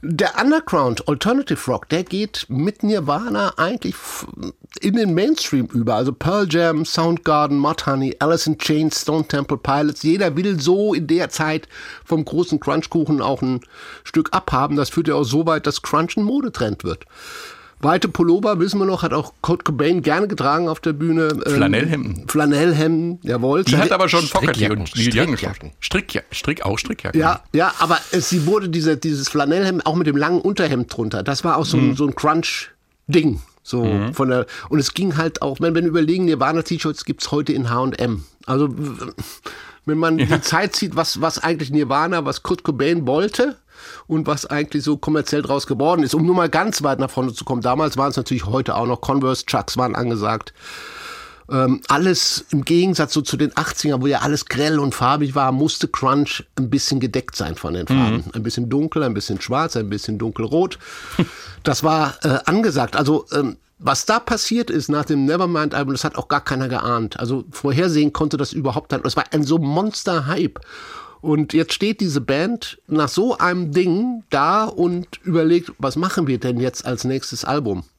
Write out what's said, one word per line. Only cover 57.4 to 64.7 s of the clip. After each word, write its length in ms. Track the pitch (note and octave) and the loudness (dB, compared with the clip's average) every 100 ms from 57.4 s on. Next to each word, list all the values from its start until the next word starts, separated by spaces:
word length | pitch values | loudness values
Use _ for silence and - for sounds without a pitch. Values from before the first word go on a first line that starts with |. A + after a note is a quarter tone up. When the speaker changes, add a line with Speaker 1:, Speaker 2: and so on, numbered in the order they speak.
| D#2+ E2 | -6 -4
Speaker 1:
von 180 | E2 | -4
den 140 | F2 F2 | -4 2
Farben. 300 | C3 A#2 A2 | 2 4 0
Speaker 2:
Mhm. 140 | E2 | -4
Speaker 1:
Ein 100 | A2+ | -6
bisschen 260 | A2 A#2+ A#2 | -6 -4 -2
dunkel, 320 | C3+ D#3 D#3+ | -2 0 0
ein 120 | C#3 | -2
bisschen 260 | G#2 - G2 | -2 -4 -6
schwarz, 360 | - B2+ D#3+ A#2+ | -2 -2 -2 -2
ein 120 | G#2+ | -4
bisschen 280 | G2+ - G#2+ | -6 -6 -4
dunkelrot. 600 | A2 G#2 A2 D3+ F3+ - - - - - | -4 -4 0 2 0 -2 -16 -16 -8 -4
<laughs> 100 | - - - - | -4 -4 -18 -6
Das 200 | - C3 | -2 0
war, 320 | D#3 D#3 D3 - | 2 2 0 -2
äh, 140 | D#3 C3 - | 0 0 2
angesagt. 500 | F#3 A3+ C#3 A#2+ B2 | 2 2 0 0 0
Also, 300 | C#3+ D#3 - | 2 2 0
ähm, 240 | D3 C3+ F#2 _ _ | -2 -2 -6 _ _
was 260 | D#3+ C#3 - | -2 -2 2
da 160 | G#3+ | 0
passiert 480 | A3 A3+ - A3+ | 0 -2 0 0
ist 180 | A#3 | 0